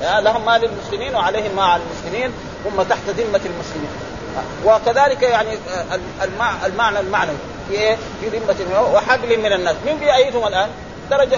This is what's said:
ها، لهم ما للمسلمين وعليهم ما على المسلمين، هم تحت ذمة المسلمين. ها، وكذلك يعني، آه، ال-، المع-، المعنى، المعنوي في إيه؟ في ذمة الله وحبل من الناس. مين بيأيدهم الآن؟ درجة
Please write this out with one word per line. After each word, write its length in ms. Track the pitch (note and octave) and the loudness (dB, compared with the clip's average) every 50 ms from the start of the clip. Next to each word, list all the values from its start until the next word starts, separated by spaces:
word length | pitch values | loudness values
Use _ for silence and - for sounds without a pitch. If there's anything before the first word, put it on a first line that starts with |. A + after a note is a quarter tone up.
ها، 180 | - E3+ G3 G#3+ | -2 0 2 4
لهم 240 | G3+ G#3+ A3+ A#3+ G#3+ | 4 2 2 2 2
ما 140 | A3+ A#3 A3+ | 4 4 4
للمسلمين 560 | A3+ A3+ G3+ G3 F#3 - G3 G3+ B3 C4+ B3+ | 2 0 -2 -4 -8 -8 -6 -6 -4 -2 -2
وعليهم 420 | G#3+ F3 F#3 G3+ A3 G#3+ G3+ F#3+ | 0 0 0 0 0 -2 -2 0
ما 80 | F#3+ F#3+ | 2 4
على 180 | F3 F3 E3+ | 4 4 2
المسلمين، 500 | E3+ - - - - E3+ F#3 A#3 B3+ B3+ - - - - - - - | 0 -4 -10 -8 -8 -6 -4 -4 -4 -4 -6 -8 -12 -14 -10 -8 -6
هم 160 | G#3 G3 F#3+ | -4 0 0
تحت 260 | F#3 F#3+ A3+ - - G3 | 0 0 0 -2 -2 -4
ذمة 320 | F#3 G3+ A#3 G#3+ G3+ F#3+ - | -2 -2 -2 0 0 0 -2
المسلمين. 460 | F3+ E3+ E3+ D#3+ - - D#3+ D3 D3 - - - - - - - - - | -2 -8 -8 -10 -8 -8 -8 -8 -8 -8 -10 -12 -12 -12 -12 -10 -8 -8
ها، 60 | C3+ C3 D3+ D#3 C#3+ F3 | -8 -8 -8 -6 0 4
وكذلك 580 | G#3+ A3 G#3+ G#3+ A#3 A#3 C4 C#4+ C#4+ C4 - | 4 4 6 4 2 4 4 4 4 4 2
يعني، 280 | B3 B3 A#3 G#3+ A3 A3 | 2 2 2 2 0 0
آه، 440 | A3 G3 F#3 F3 F#3 F3+ E3 D#3+ F3+ | -4 -8 -8 -6 -6 -6 -6 -4 -6
ال-، 300 | F#3 F3+ F3+ - - G3 | -6 -6 -8 -8 -6 -6
المع-، 420 | F#3 F#3 G#3+ A#3+ A3+ F#3+ F3 F3+ | -4 -2 -2 -2 -2 -2 -2 -2
المعنى، 340 | F#3+ F#3+ G#3 A#3 A3 G3+ G#3 | -2 0 2 2 2 2 0
المعنوي 360 | F#3+ F#3+ G3 F3 F3 D#3+ D3 C#3+ - - - - - - | -2 0 0 0 0 0 -4 -6 -8 -12 -12 -12 -8 -4
في 60 | G3 | -2
إيه؟ 220 | G#3 G#3+ A3 A3 A3 - - - - | 0 2 2 2 0 -2 -8 -8 -6
في 80 | F#3+ A3 | -6 -4
ذمة 280 | G#3 A3+ A3 G3 F#3+ G3 | -4 -2 0 0 0 0
الله 220 | F#3 F3 F#3+ G3 A#3+ F3+ E3 | 0 0 2 2 4 4 4
وحبل 440 | G#3 - - B3+ B3 A3+ A#3+ A3+ A3+ | 4 4 4 0 2 2 2 2 2
من 140 | G#3+ G#3 | 2 2
الناس. 220 | G3+ F3+ F3+ F3 D#3 - G#3+ | 2 2 2 0 0 0 -2
مين 120 | C#4 D#4 D4 | -4 -2 0
بيأيدهم 480 | D4 D4 B3+ C4 C#4 C#4 A#3 A#3+ A3 | 2 4 6 6 6 4 2 0 0
الآن؟ 220 | G#3 F#3+ F#3 G3+ A3 - - - - - - - - | 0 2 0 0 0 -4 -10 -14 -14 -14 -10 -4 0
درجة 260 | C#4 C#4 C4+ B3 C4 | 2 2 4 4 2